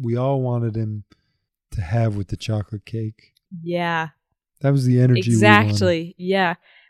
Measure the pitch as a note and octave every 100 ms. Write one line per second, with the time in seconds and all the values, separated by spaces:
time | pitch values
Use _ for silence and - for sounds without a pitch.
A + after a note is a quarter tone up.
0 | A#2 A#2+ C3 C#3 B2+ A#2+ A2+ A2 G#2+ G#2+
1 | - _ _ _ _ _ _ - E2+ A#2
2 | A2+ G2+ F#2 - - G#2+ G2 G#2 - A2+
3 | A2 - _ _ _ F3 E3 F3 E3+ E3
4 | D#3+ - _ _ _ _ C#3 C#3 B2+ B2
5 | B2+ A#2+ A#2+ A2+ G#3 G#3 - G#2 F#3 E3
6 | E3+ F#3 F3+ F#3+ F3+ F3 _ _